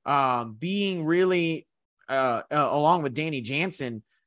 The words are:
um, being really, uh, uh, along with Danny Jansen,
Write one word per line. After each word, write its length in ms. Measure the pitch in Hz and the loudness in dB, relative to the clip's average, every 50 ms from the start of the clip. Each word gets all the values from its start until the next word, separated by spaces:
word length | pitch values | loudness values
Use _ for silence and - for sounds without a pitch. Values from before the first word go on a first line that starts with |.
| _ | _
um, 500 | - 143 143 135 131 123 120 117 113 107 | 0 2 2 4 2 0 -2 -4 -6 -10
being 480 | 110 156 180 196 202 202 196 185 170 156 | -8 -6 -4 -2 -2 -2 -2 -2 -2 -2
really, 640 | 156 170 180 190 185 185 175 170 165 165 - - _ _ _ _ _ _ _ _ - | 0 2 2 2 2 2 2 0 0 -2 -4 -8 _ _ _ _ _ _ _ _ -2
uh, 320 | 131 135 131 127 120 110 - - | 0 0 2 2 0 -2 -4 -2
uh, 180 | 143 151 143 113 | 0 0 2 2
along 320 | 131 147 147 156 180 175 151 | 2 2 4 4 4 4 2
with 100 | 139 120 | -2 -4
Danny 280 | 147 156 160 151 135 | -4 -4 -4 -4 -6
Jansen, 640 | 113 110 135 147 175 190 - - 139 123 117 107 - _ _ _ _ | -6 -4 -2 -2 -2 -2 -4 -4 -6 -6 -8 -10 -12 _ _ _ _